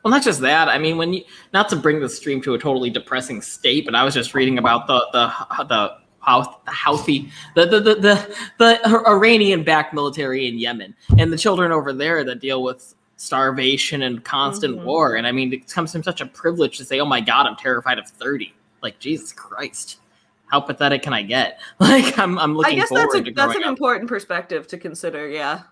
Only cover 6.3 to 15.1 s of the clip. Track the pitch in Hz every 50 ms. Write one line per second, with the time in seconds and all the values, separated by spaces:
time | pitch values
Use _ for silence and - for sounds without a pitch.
6.3 | 127 127 135 - - _ _ - - - - 143 147 143 - - 147 131 - -
7.3 | - - - - - 170 170 175 220 214 208 226 214 214 190 208 202 196 - -
8.3 | - - - - _ - 233 233 233 226 - 220 220 226 220 226 208 190 208 226
9.3 | 233 220 208 196 196 165 151 165 160 151 147 - - 147 143 143 135 156 143 131
10.3 | 131 135 131 123 117 117 117 117 120 110 98 92 - _ _ - - - 160 165
11.3 | 165 156 - 220 190 175 180 170 165 156 139 139 135 131 143 160 170 156 139 127
12.3 | 123 120 131 135 135 131 127 127 127 - - - _ _ _ _ _ - - -
13.3 | 139 131 135 135 131 139 131 131 139 131 - - 156 143 135 123 120 113 _ -
14.3 | - 139 139 135 135 208 156 139 123 - - 123 147 160 156 131